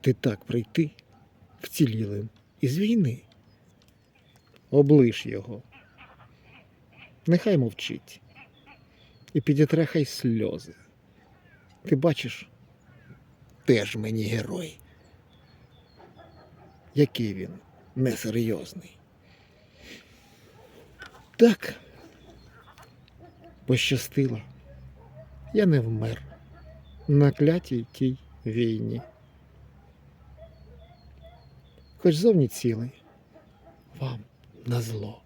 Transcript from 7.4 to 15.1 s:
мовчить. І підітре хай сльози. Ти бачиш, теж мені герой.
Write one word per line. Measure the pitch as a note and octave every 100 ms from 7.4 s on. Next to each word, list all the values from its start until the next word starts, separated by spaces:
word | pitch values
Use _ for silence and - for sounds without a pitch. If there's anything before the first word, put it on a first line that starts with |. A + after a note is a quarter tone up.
| A3 F3
мовчить. | A#2+ - - - - - _ - - _ - - _ _ - _ -
І | D#3
підітре | - C#3+ D3 D#3+ D#3+
хай | E3+
сльози. | C#3 - B2+ A2+ G#2+ E2+ - - - _ _ _ _ _ _ - _ _
Ти | - C3+
бачиш, | E3 C#3+ B2 - - _ - _ _ - - - - _ - -
теж | - A#2+ G2+ A2+
мені | A2 A2
герой. | G#2+ A2 - F3+ E3 - - - -